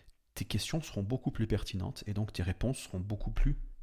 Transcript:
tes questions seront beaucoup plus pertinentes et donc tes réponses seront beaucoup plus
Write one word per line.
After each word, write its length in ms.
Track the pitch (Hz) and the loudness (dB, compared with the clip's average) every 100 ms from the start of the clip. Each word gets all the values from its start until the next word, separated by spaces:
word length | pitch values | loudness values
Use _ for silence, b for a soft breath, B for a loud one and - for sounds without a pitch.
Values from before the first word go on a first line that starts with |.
| B B _ | B B _
tes 100 | - | -6
questions 360 | - 101 - 165 | -2 0 0 -2
seront 220 | - - | -2 -2
beaucoup 300 | 98 127 - | 0 0 0
plus 160 | - 107 | 0 2
pertinentes 560 | 104 - 92 92 - - | 2 0 -2 -4 -6 -4
et 80 | |
donc 180 | 101 107 | -2 -2
tes 120 | - | 0
réponses 340 | 92 92 113 131 | -2 2 0 0
seront 220 | - 92 | -4 -4
beaucoup 320 | 98 107 - | -2 -2 0
plus 240 | - 139 143 - - | 6 6 6 -2 -10